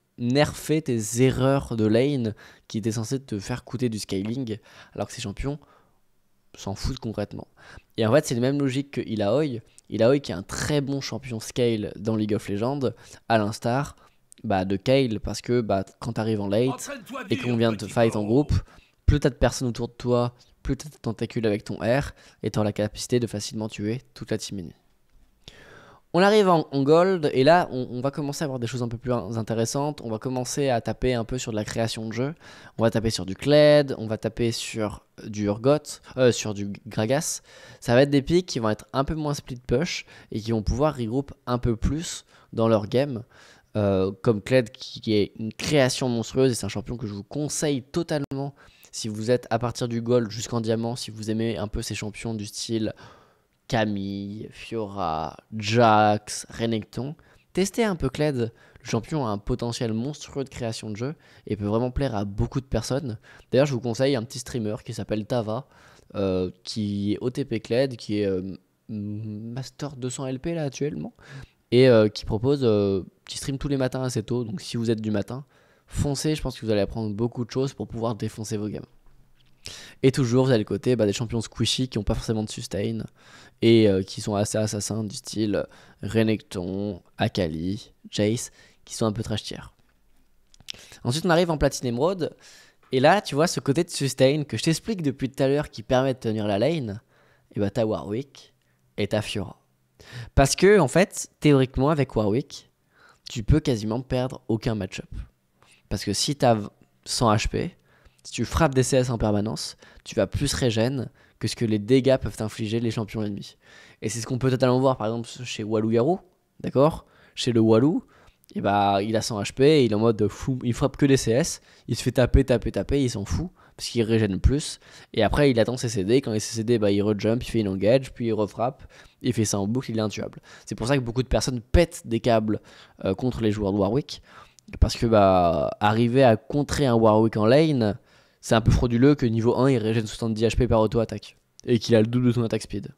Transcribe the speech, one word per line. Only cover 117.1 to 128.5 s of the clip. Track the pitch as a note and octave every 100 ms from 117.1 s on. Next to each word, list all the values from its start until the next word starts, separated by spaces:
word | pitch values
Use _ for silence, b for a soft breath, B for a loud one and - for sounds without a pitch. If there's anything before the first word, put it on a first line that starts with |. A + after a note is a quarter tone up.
| b b
Chez | b B2+
le | A2+
Walou, | A2 A2+ C#3+ A#3 - b b b - -
et |
bah, | G2 G2+ G2+ G2
il | G#2+ A2
a |
cent | - G#2+
H | G2
P, | - C#3 D#3 A#2
il |
est | G#2
en |
mode | A2+ G#2+ G#2
fou, | - - B2+
il | B2
frappe | A2+ C#3 -
que | C#3+
des | C3+
C | A2+
S, | A#2 E3+ - b b b
il | A#2
se |
fait | C3
taper, | A#2+ B2 C#3
taper, | B2+ A#2+ A2+
taper, | G#2 F#2+ C#3
il | B2+
s'en | A2+
fout, | G2+ - E3+ - b b
parce | -
qu'il | A#2+
régène | A2 A2+ G#2 F#2
plus. | - C#3 - - B B B
Et | -
après, | G2+ - D3
il | A2+
attend | G#2+ B2
ses | A#2+
C | A2
D. | F#2 C3
Quand | C3
il | G#2+
a |
ses | - A2+
C | A2
D, | A#2
bah, | G#2
il | G2+
rejump, | G#2 G2+ G#2+ A#2+
il | -
fait | A#2
une | G2+
engage, | F#2+ G2 C3+ B2+
puis | - A#2
il |
refrappe, | G#2+ G2+